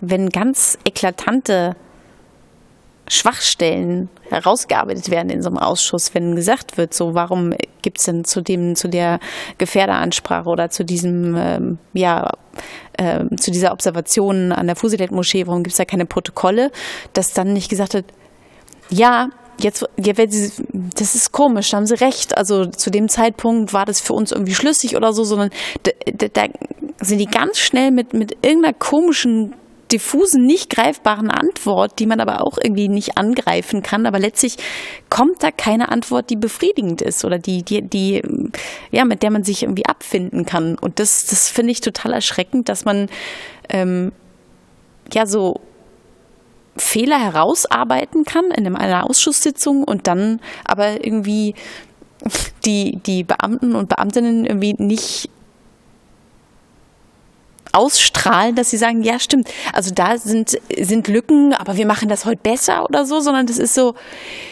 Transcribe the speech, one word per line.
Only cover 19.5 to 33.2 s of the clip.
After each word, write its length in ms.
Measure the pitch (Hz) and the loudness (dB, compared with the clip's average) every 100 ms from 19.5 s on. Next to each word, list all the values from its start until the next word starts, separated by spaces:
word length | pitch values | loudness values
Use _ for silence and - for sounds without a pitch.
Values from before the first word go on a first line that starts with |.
| - | -4
jetzt, 300 | 202 - - - | -2 -2 -6 -2
ja, 220 | 196 202 | 0 2
wenn 120 | 220 | 2
Sie, 220 | 208 202 - - 190 180 - | 2 -2 -4 -10 -8 -6 -4
das 160 | 208 | -2
ist 180 | 240 - | 0 0
komisch, 380 | - 285 220 202 | 2 2 4 0
da 80 | 208 | 0
haben 80 | 208 | 0
Sie 120 | 226 | 2
recht, 380 | 262 262 - - | 2 2 -2 0
also 300 | 196 196 180 | 2 2 0
zu 240 | - - | -2 -2
dem 180 | 202 214 | 0 2
Zeitpunkt 640 | - 233 220 233 226 208 | 2 2 2 0 2 2
war 140 | 202 202 | 0 0
das 160 | 196 | -2
für 100 | - | -2
uns 200 | - 214 | -2 0
irgendwie 220 | - 190 | 0 0
schlüssig 420 | 190 277 311 240 - | 0 2 2 0 2
oder 180 | 220 | 2
so, 100 | 214 | 2
sondern 240 | 214 208 202 - - - | 0 0 0 -4 -10 -4
da, 100 | - - - | -2 -2 -4
da, 140 | - 208 | -4 -2
da 180 | 214 - - - - - - | 0 -2 -4 -14 -12 -12 -6
sind 200 | 190 208 | -2 0
die 80 | 202 | 2
ganz 320 | 226 294 427 | 0 0 0
schnell 320 | - 254 269 | 0 2 4
mit, 240 | 247 240 | 4 2
mit 240 | 226 214 - | -2 -2 0
irgendeiner 300 | 262 320 320 | 4 4 4
komischen, 800 | - - 294 349 302 247 226 214 - - - - | 2 0 2 4 4 2 2 0 -6 -20 -12 -4
diffusen, 540 | 226 - 277 381 277 247 | -2 0 2 4 6 6
nicht 240 | 359 - | 4 2
greifbaren 600 | - 254 294 214 208 214 | 0 0 0 0 0 0
Antwort, 680 | - 311 - - 185 202 - | 0 0 0 0 2 2 0
die 80 | 220 | 0
man 140 | 226 | 2
aber 200 | 220 208 | 0 0
auch 160 | - - | -2 0
irgendwie 320 | - 202 208 | 0 2 2
nicht 300 | 202 - | 0 -2
angreifen 640 | - | -2